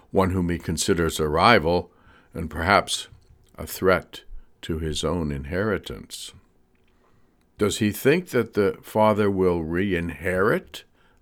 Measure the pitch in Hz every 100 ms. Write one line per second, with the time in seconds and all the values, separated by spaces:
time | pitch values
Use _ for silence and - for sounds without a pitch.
0 | _ 98 95 95 87 85 - 80 - 90
1 | 82 - 78 78 98 113 78 87 - _
2 | - - _ - 82 80 85 98 85 -
3 | - - _ - _ - 80 - 92 90
4 | - - - - - _ - 80 80 71
5 | 78 87 78 69 71 87 110 92 - 52
6 | - - - - _ _ _ _ _ _
7 | _ _ _ _ _ - 101 - 107 101
8 | 131 170 180 123 113 - 98 - - 110
9 | 107 104 104 98 92 85 78 85 101 87
10 | 87 73 92 92 104 170 - - - _
11 | _ _